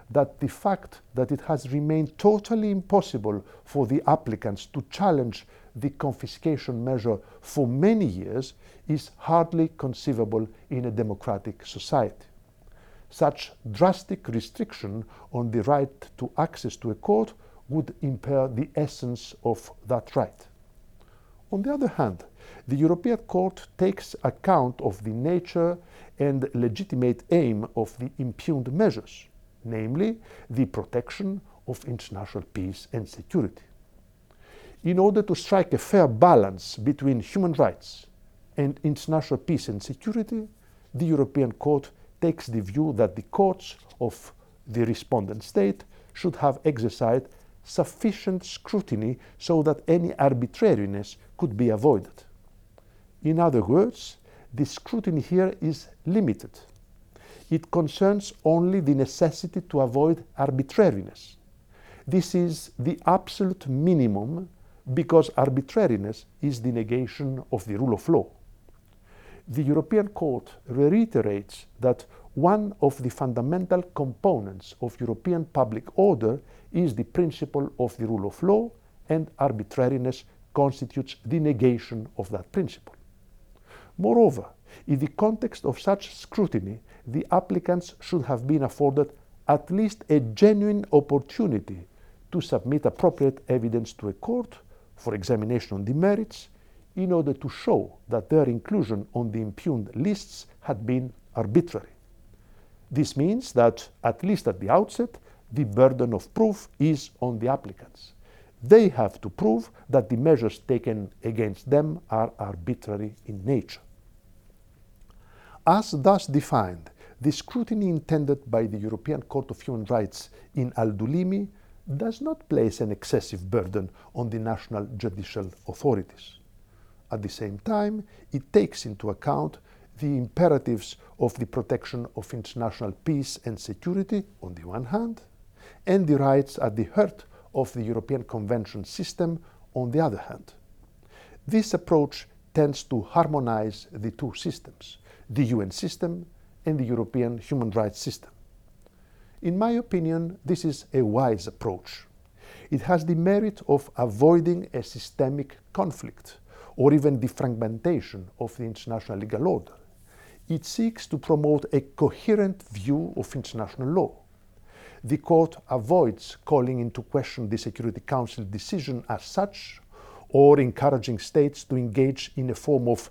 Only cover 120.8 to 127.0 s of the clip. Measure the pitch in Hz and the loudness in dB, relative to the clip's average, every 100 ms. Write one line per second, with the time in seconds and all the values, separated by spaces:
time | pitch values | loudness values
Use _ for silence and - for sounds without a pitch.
120.8 | 113 101 113 165 180 196 202 - - - | 0 0 -2 0 0 -2 -4 -10 -20 -16
121.8 | - 139 226 220 294 320 - 143 113 - | -8 -6 -4 -4 -6 -8 -2 0 2 0
122.8 | 110 104 - 110 - 92 92 117 90 101 | -4 -6 -2 -2 -2 -8 -2 -2 0 -4
123.8 | 92 - - - 120 113 110 110 - 107 | -6 -10 -14 -8 -6 -4 -4 -6 -6 -8
124.8 | 104 113 113 92 95 107 95 - - - | -8 -6 -6 -8 -10 -10 -10 -12 -16 -4
125.8 | 143 107 90 - - - _ - - - | 0 0 -2 -12 -20 -20 _ -20 -20 -20
126.8 | - _ | -20 _